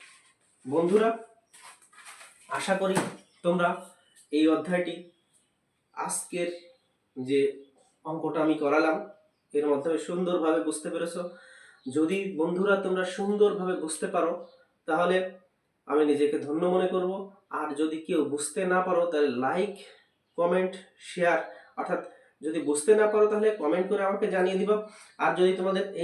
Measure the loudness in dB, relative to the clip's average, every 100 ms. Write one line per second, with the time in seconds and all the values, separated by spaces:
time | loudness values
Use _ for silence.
0 | -20 -20 _ _ _ _ -4 0 2 4
1 | 4 0 -8 _ _ -20 -20 -20 _ -20
2 | -20 -20 -20 _ -10 -6 -2 0 2 0
3 | -2 -10 -20 _ 0 2 0 -2 -10 -20
4 | _ -20 _ 2 4 4 0 -2 -2 -8
5 | -14 _ _ _ _ _ _ _ _ -10
6 | -6 -6 -6 -4 -4 -6 -16 _ _ _
7 | _ -12 0 2 2 -2 -14 _ _ _
8 | -10 -6 -4 0 0 0 2 2 2 0
9 | -6 -16 _ _ _ -2 0 0 0 -2
10 | -2 -2 0 0 2 2 0 -4 -6 -6
11 | -6 -6 -8 -12 -20 -20 -20 _ -4 0
12 | 2 0 -2 -2 -2 2 2 2 2 -2
13 | -2 -4 -2 4 4 4 -2 -4 -4 -6
14 | -4 0 0 -2 -10 -20 _ _ -2 0
15 | 2 2 -2 -8 _ _ _ _ -2 2
16 | 4 4 2 0 -4 -2 2 2 2 0
17 | -2 -4 -10 -16 _ -8 -6 -2 -2 -2
18 | -2 0 0 -2 -4 -4 0 0 2 0
19 | 0 2 2 0 -2 0 -2 -6 -18 -20
20 | _ _ _ -2 0 2 0 -6 -16 _
21 | -14 0 2 2 -2 -14 -14 -10 -4 -4
22 | -6 -18 _ _ -6 -4 -2 0 4 4
23 | 6 4 4 4 0 0 0 0 0 0
24 | 0 0 0 0 0 0 0 0 -2 -14
25 | -20 -2 -2 4 2 2 0 0 -2 0